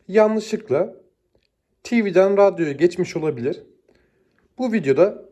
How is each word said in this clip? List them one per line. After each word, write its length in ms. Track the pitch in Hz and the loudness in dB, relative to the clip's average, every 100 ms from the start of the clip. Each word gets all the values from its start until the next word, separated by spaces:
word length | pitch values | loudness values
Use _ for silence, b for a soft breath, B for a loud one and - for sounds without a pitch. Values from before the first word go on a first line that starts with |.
| - | -2
yanlışlıkla 880 | 202 214 220 208 208 - 139 214 - _ _ _ _ _ _ _ _ | 2 2 0 -6 -8 -4 -2 -2 -8 _ _ _ _ _ _ _ _
T 220 | - 240 | -4 -2
V'den 320 | 202 175 190 202 | 0 2 2 4
radyoya 360 | 202 170 156 | 2 2 -4
geçmiş 440 | 139 175 180 175 165 | 0 0 0 -6 -4
olabilir. 460 | 156 127 127 175 - _ _ _ _ _ _ _ _ - | -6 -4 -6 -8 -14 _ _ _ _ _ _ _ _ -8
Bu 140 | 247 | -4
videoda 560 | 214 139 139 196 - - | -2 0 2 2 0 -18